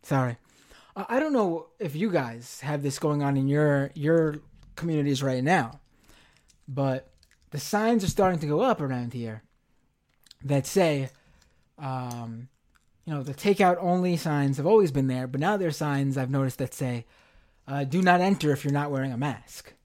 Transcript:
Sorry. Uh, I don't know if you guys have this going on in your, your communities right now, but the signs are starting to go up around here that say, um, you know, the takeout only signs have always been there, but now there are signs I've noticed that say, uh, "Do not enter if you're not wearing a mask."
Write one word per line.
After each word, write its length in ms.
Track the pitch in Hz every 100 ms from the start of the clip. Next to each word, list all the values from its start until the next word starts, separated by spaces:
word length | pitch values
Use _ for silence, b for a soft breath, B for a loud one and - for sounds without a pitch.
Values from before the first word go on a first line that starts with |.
Sorry. 340 | - 139 127 117 b b b b b
Uh, 120 | - 196
I 100 | 254
don't 140 | 311
know 360 | 269 196 170 - _
if 180 | 165 151
you 140 | 214
guys 500 | 170 123 117 120 -
have 220 | 135 147
this 160 | 143 139
going 240 | 151 147
on 160 | 139 139
in 100 | 135
your, 420 | 147 151 139 139
your 420 | 160 147 165 156 147 - - - -
communities 460 | 170 156 143 131
right 200 | 135 127
now, 380 | 135 180 113 143 _ b b b b b b _ -
but 420 | 135 135 131 - _ _ _ _
the 60 | 147
signs 460 | - 208 220 233
are 40 | 185
starting 320 | - 190 170
to 60 | 147
go 140 | 151
up 220 | 254 214
around 320 | 139 127 120
here 300 | 123 113 107 _ _ _ _ _ _ _ _ _ -
that 240 | 139 139 135
say, 420 | 196 170 143 131 b b b b b b -
um, 680 | 139 131 123 120 117 113 127 _ _ _ _ _ -
you 80 |
know, 80 | 147
the 100 | 131
takeout 460 | 135 202 196 190 175
only 380 | 175 180 180 165
signs 400 | 160 147 139 139
have 80 | 151
always 240 | 220 185
been 140 | 139 135
there, 200 | 127 127
but 140 | 131
now 160 | 160 208
there 120 | 175
are 40 |
signs 460 | 147 151 139 139 135
I've 100 | 127
noticed 300 | 139 135 -
that 160 | 131
say, 320 | - 131 120 - b b b b b -
uh, 180 | 139
"Do 180 | 135 170
not 180 | 185 175
enter 320 | 190 196 151
if 100 | 135
you're 120 | 143
not 160 | 143 147
wearing 220 | 135 135
a 40 | 120
mask." 560 | 143 110 - - - _